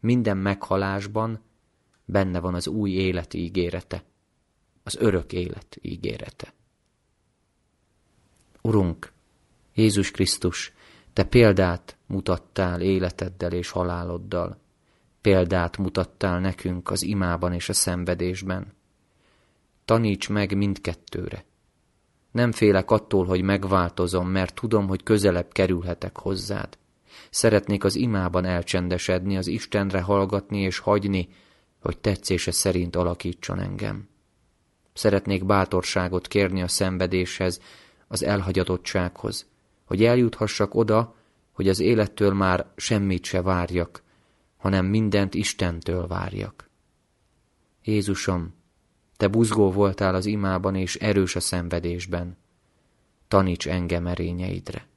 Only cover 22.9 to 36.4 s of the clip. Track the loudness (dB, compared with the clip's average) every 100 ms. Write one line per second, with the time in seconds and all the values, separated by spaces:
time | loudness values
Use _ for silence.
22.9 | 0 2 0 2 0 2 0 2 2 2
23.9 | 0 0 0 0 0 -2 -4 0 0 2
24.9 | -4 2 4 4 2 -2 0 2 2 -2
25.9 | -8 -8 -8 -6 -6 -6 -8 -8 -14 _
26.9 | _ _ -20 -10 2 4 4 2 0 2
27.9 | 2 0 2 0 0 0 -2 0 -2 0
28.9 | -2 0 -2 0 -2 -2 -4 -2 -2 0
29.9 | -2 2 2 2 -2 -2 -2 -2 -2 2
30.9 | 2 2 -2 -2 -10 _ _ _ _ -6
31.9 | -2 -2 -2 -2 -2 -2 -2 0 0 0
32.9 | 0 -2 -2 -6 -8 -8 -6 -6 -6 -8
33.9 | -8 -12 _ _ _ _ _ _ _ _
34.9 | -2 2 2 2 -2 2 2 2 0 -2
35.9 | -2 -2 -4 -2 0